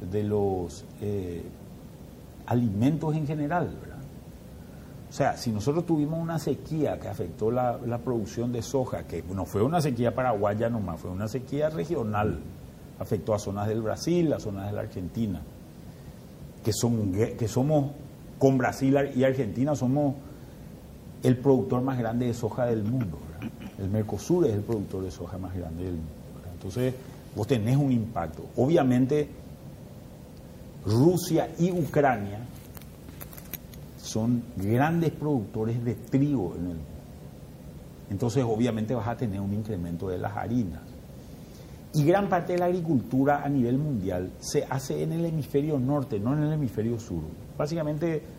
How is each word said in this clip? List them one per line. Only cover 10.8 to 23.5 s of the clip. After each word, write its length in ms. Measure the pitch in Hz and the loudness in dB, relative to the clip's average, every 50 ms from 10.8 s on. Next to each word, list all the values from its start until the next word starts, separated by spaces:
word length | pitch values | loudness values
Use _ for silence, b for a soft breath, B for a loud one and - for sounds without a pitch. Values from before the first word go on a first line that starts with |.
| 98 87 82 80 | -2 -2 -4 -6
fue 100 | - 92 | -6 -6
una 180 | 90 92 107 110 | -4 -4 -4 -2
sequía 400 | - 131 120 - 139 143 147 156 | -4 -4 -4 -4 -2 0 0 0
regional, 680 | 156 170 165 143 170 143 113 107 104 104 107 107 - - - - - - - - - - - - - - | 0 0 -2 -2 0 0 0 0 2 2 2 2 0 -2 -6 -10 -12 -14 -14 -16 -16 -16 -18 -14 -12 -8
afectó 360 | - - 120 98 - - 107 | -4 -2 -2 0 2 2 2
a 40 | 101 | 2
zonas 300 | - - 98 101 104 110 | 2 -2 -2 0 0 0
del 120 | 107 113 | 0 0
Brasil, 500 | 110 107 104 - - 165 175 175 170 151 | 0 0 -2 0 2 2 4 4 4 4
a 80 | 123 98 | 2 2
zonas 260 | - 110 98 95 95 | -2 -4 -4 -4 -4
de 60 | 104 | -4
la 80 | 104 104 | -4 -4
Argentina, 600 | 107 110 - 101 90 82 - 113 117 104 87 80 - - - - - - - - B B B B B B B B B B - - - - - - - | -4 -6 -6 -6 -6 -4 0 0 0 0 0 -2 -6 -10 -14 -16 -18 -18 -18 -16 B B B B B B B B B B -16 -16 -16 -16 -12 -6 -2
que 80 | 117 | -2
son, 400 | - - - 117 120 113 101 95 | 0 2 2 2 2 2 2 2
que 360 | 90 101 117 - - - 117 101 | 2 2 2 0 0 -2 -2 0
somos, 440 | - 127 131 151 156 147 139 135 - - - - - - - - - - | 2 2 4 4 4 4 4 2 -2 -8 -14 -16 -16 -16 -16 -12 2 6
con 200 | 139 135 135 127 | 8 8 8 8
Brasil 380 | 120 107 101 - 135 135 135 139 139 139 - | 4 4 2 4 4 6 6 6 4 4 4
y 100 | 123 131 | 4 4
Argentina 500 | 135 127 127 127 104 - 117 135 151 147 | 6 6 4 0 0 2 2 2 2 2
somos 380 | 123 123 123 135 147 147 143 131 - B B B B B B B B B B B - - - - - - - - - | 2 2 4 4 4 4 2 2 -2 B B B B B B B B B B B -16 -16 -16 -16 -16 -16 -16 -6 2
el 140 | - 127 127 | 4 4 6
productor 460 | 123 123 139 135 123 101 104 127 123 | 6 8 6 6 6 6 4 2 2
más 140 | 127 135 131 123 | 2 2 0 0
grande 280 | 113 110 113 120 123 | 0 0 2 2 2
de 80 | 120 113 | 0 0
soja 320 | - - 104 - - 123 | 0 -2 -2 0 2 2
del 160 | 120 113 110 | 2 2 2
mundo, 360 | 101 107 127 131 117 90 76 - - - - - | 2 2 0 0 0 -2 -4 -8 -10 -12 -10 -8
¿verdad? 120 | - - | -10 -10